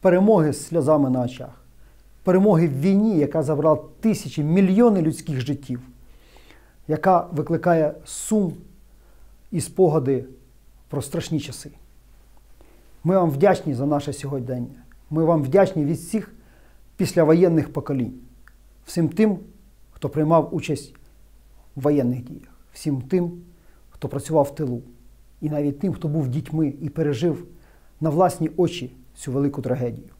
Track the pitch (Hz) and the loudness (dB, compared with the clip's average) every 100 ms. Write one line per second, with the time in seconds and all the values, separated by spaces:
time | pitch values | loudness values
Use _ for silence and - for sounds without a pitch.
0 | 190 180 196 214 151 135 - 165 156 151 | 4 4 6 4 4 -2 -4 -2 2 4
1 | 139 127 123 - 127 - - - - - | 4 0 -2 -6 -16 -18 -20 -20 -20 -20
2 | - - - 185 202 170 170 135 165 196 | -20 -8 0 4 6 4 4 2 2 4
3 | 220 185 147 160 151 151 151 151 - - | 4 2 0 0 -2 0 2 2 0 -4
4 | 226 196 - - 151 175 190 190 240 202 | -2 -2 -4 -4 0 4 4 6 4 4
5 | 156 - - 135 120 139 - 123 - - | 0 -2 -6 -6 -4 -6 -6 -10 -12 -20
6 | - - - - - - _ _ - 156 | -20 -20 -20 -20 -20 -20 _ _ -6 -2
7 | 190 180 - 147 - 165 180 165 151 - | 2 2 2 -6 -2 -2 2 2 2 -2
8 | - - - 220 185 147 - - - - | -16 -14 -2 0 0 -4 -18 -20 -20 -20
9 | - - - - - 170 - - 185 156 | -20 -20 -20 -20 -8 -6 -6 2 2 2
10 | 135 131 123 - _ _ _ - _ 143 | 0 -2 -4 -18 _ _ _ -20 _ -10
11 | - 170 - 156 143 - 143 - - - | -6 -8 -4 -6 -6 -14 -16 -20 -20 -20
12 | - - - - _ - - - - - | -20 -20 -20 -20 _ -20 -20 -20 -20 -8
13 | 160 190 170 139 190 185 - 123 139 147 | 2 4 2 4 4 2 0 -4 -2 -2
14 | 143 135 143 139 120 127 120 - - - | -4 -8 -8 -8 -6 -8 -8 -12 -20 -20
15 | - 151 160 165 135 165 190 180 147 156 | -6 0 2 2 2 4 4 2 -2 -4
16 | - 220 - - - - - - - - | -4 -6 -6 -16 -20 -20 -20 -20 -20 -6
17 | 175 - 156 165 180 160 - - 127 139 | -2 2 4 6 6 2 0 -6 -6 -4
18 | 113 - - - - _ _ _ - - | -4 -8 -20 -20 -20 _ _ _ -10 -2
19 | 160 165 214 190 - - - _ - - | -2 2 0 0 -8 -20 -20 _ -20 -10
20 | 139 151 151 165 156 165 - 143 - - | -8 -2 2 2 2 -4 -4 -6 -8 -20
21 | - _ - - - - - - 135 147 | -20 _ -20 -20 -20 -20 -20 -4 0 0
22 | 123 127 - - - - _ - 160 139 | 0 -2 -8 -16 -20 -20 _ -10 -6 -6
23 | 123 185 175 175 - - _ - - - | -2 -2 -2 -6 -18 -20 _ -20 -20 -12
24 | 139 143 - 160 143 - 147 120 - - | -10 -8 -2 0 0 -2 -6 -6 -10 -20
25 | - - - - 151 151 147 143 196 156 | -20 -20 -20 -10 -6 -2 -4 -4 -4 -4
26 | 156 151 135 127 - 156 156 135 156 - | -4 -4 -2 -4 -6 -2 -2 -4 -10 -4
27 | 151 131 170 151 - - - - - - | -2 0 -2 -2 -8 -20 -20 -20 -20 -6
28 | 160 147 190 190 160 - 175 - 127 - | -4 2 2 2 -6 0 -2 -2 -12 -14
29 | - - - 131 143 143 127 127 123 110 | -20 -16 -6 -2 -2 -2 -4 -4 -4 -8
30 | - - | -16 -20